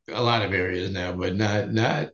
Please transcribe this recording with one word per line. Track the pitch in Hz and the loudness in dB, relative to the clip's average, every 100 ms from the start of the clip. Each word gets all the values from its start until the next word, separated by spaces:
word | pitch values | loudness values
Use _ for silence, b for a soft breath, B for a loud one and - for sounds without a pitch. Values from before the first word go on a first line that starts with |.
| - | -8
a | 101 | 0
lot | 120 117 98 | 2 2 2
of | |
areas | 95 92 90 95 | 0 0 -2 -4
now, | 95 90 | -4 -4
but | 90 92 95 | -2 -2 0
not, | 107 104 - | 2 2 0
not, | 110 123 151 - | 2 2 0 -4